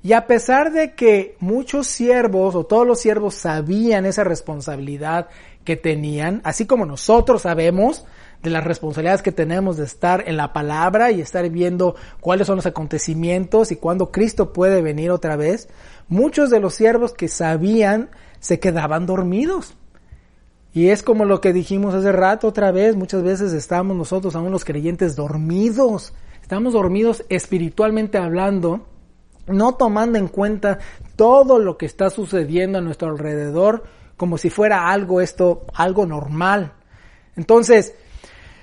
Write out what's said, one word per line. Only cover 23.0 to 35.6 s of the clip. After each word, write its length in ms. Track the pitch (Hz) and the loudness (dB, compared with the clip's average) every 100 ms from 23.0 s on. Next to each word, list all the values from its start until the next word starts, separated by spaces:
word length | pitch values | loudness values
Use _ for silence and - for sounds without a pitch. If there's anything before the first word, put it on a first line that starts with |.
| 185 190 | -2 -2
veces 320 | 180 190 202 | -2 -2 -2
estamos 420 | 160 - 175 190 185 | -4 -4 -4 -2 -4
nosotros, 400 | 156 190 185 165 | -4 -4 -4 -4
aún 160 | 175 | -4
los 140 | 190 - | -4 -4
creyentes, 500 | 147 160 175 180 143 | -4 -4 -2 -2 -2
dormidos. 1000 | 143 156 156 175 226 220 262 202 - - - - | -6 -4 -2 0 0 2 0 0 -8 -18 -18 -20
Estamos 320 | - 196 247 | -8 -4 0
dormidos 500 | 226 185 190 226 220 - | 0 0 2 0 -2 -4
espiritualmente 880 | 185 - 185 165 - 214 220 214 202 | -6 -2 -4 -4 0 0 0 -2 -2
hablando, 680 | 170 175 190 196 170 196 - - _ _ _ _ - | -2 -2 0 0 -2 -4 -10 -20 _ _ _ _ -4
no 280 | 190 233 247 | 2 2 2
tomando 420 | 240 208 233 226 | 0 2 0 0
en 120 | 190 | -2
cuenta 500 | - 202 214 208 190 - - - - | -2 -2 0 -2 -4 -8 -18 -18 2
todo 440 | 226 269 269 254 | 6 8 8 6
lo 180 | 196 156 | 4 -2
que 80 | 151 | -8
está 240 | - 190 | -2 -2
sucediendo 680 | 190 185 190 147 170 190 190 | -2 -4 -2 0 -2 0 -2
a 40 | |
nuestro 280 | 170 147 165 | -4 -6 -6
alrededor, 760 | 151 151 151 147 156 202 220 - - - - | -6 -6 -6 -4 2 2 2 -8 -20 -20 -6
como 220 | 175 165 | -4 -2
si 120 | 175 | -2
fuera 400 | 180 208 196 170 | 2 2 2 2
algo 300 | 202 185 180 | 0 0 0
esto, 460 | 180 - 180 170 | 0 2 2 2